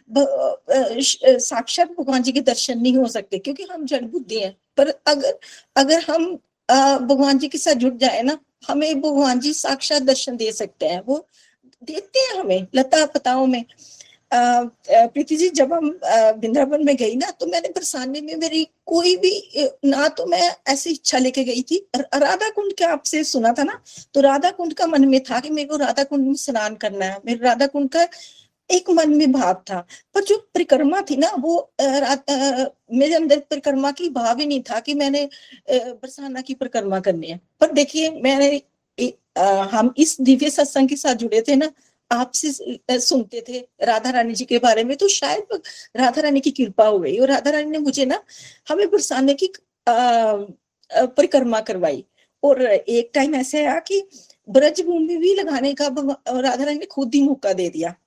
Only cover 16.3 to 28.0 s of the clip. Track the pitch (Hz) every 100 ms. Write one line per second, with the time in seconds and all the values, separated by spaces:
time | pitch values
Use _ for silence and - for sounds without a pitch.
16.3 | 220 220 269 269 302 294 262 220 247 392
17.3 | - 339 349 339 359 349 277 254 285 302
18.3 | 320 320 320 311 _ - 339 359 359 381
19.3 | 415 - - 277 - 277 277 302 294 370
20.3 | 339 349 - 269 277 339 302 - 269 254
21.3 | 262 254 240 262 359 - 254 269 277 277
22.3 | 370 427 415 403 381 339 302 - 302 302
23.3 | 254 226 247 294 480 - - - 285 277
24.3 | 277 359 - 339 311 330 302 269 262 262
25.3 | 254 302 302 285 302 262 277 277 285 269
26.3 | 277 - 226 214 220 214 196 190 196 233
27.3 | 233 247 233 277 285 269 330